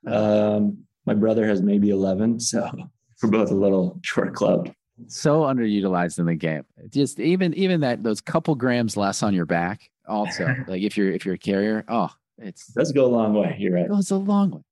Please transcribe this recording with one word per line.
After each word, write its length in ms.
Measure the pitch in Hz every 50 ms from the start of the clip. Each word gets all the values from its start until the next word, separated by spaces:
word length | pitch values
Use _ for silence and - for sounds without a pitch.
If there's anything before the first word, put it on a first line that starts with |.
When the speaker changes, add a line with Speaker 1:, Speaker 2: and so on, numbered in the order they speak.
| _
Speaker 1:
Um, 760 | - 107 107 107 107 104 107 107 104 107 104 104 104 101 - - _ _ _ _
my 100 | - 110
brother 320 | 104 104 110 110 113 107
has 140 | 110 104 95
maybe 300 | 92 101 101 101 101 104
eleven. 500 | 101 98 95 95 95 95 110 113 117 113
So 300 | - - - 113 - - - - - - _
<laughs> 260 | _ _ _ _ _ -
we're 80 | 113
both 200 | 110 113 104 92
a 40 | 92
little 440 | 98 98 101 98 95 92 90 - - -
short 320 | - - - 98 101 -
clubbed. 380 | - 104 101 - - 175 - - _ _ _ _ - - -
Speaker 2:
So 340 | - - - 156 143 160 156
underutilized 760 | 135 135 123 117 110 104 101 95 98 92 87 87 85 - -
in 80 | 87
the 100 | 85 85
game. 280 | 78 85 80 78 73 69 _ _ _ - 107
Just 300 | - 135 143 131 - -
even, 340 | - 156 175 185 190 175 151
even 260 | 165 190 185 185 165
that, 240 | 147 127 120 110 104
those 160 | 117 107 104
couple 340 | - - - 165 160 - 156
grams 420 | 127 117 127 120 120 120 110 101
less 280 | 104 101 98 98 - -
on 100 | 107 98
your 100 | 92 85
back 460 | 78 87 85 85 87 104 - _ _ _ _ _
also, 480 | - 104 107 107 92 87 - 87 82 127 127 131
Speaker 1:
<laughs> 60 | -
Speaker 2:
like, 140 | 95 92 98
if 140 | 104 -
you're, 140 | 107 101 95
if 160 | 87 92 -
you're 80 | 98 90
a 40 | 85
carrier, 460 | - - 98 98 101 107 110 110 104 -
oh, 220 | 113 117 95 82 - _ _ _ _ -
it's 300 | 120 101 90 - - -
Speaker 1:
It 60 | 107
does 160 | 117 147 160 135
go 120 | 139 131
a 40 | 123
long 260 | 123 117 110 107 107
way. 220 | 107 101 90 - -
You're 160 | 101 95 90
right. 120 | 90 87
Speaker 2:
It 40 | -
goes 220 | 202 202 190 - 196
a 40 |
long 360 | 190 196 196 208 202 202 190 -
way. 80 | - - _